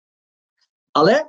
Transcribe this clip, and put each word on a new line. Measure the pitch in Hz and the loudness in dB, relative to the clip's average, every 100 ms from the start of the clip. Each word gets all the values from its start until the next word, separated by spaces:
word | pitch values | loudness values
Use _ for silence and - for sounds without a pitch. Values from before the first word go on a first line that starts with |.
| _ _ _ _ _ _ _ _ _ | _ _ _ _ _ _ _ _ _
Але, | 151 160 269 | -2 0 0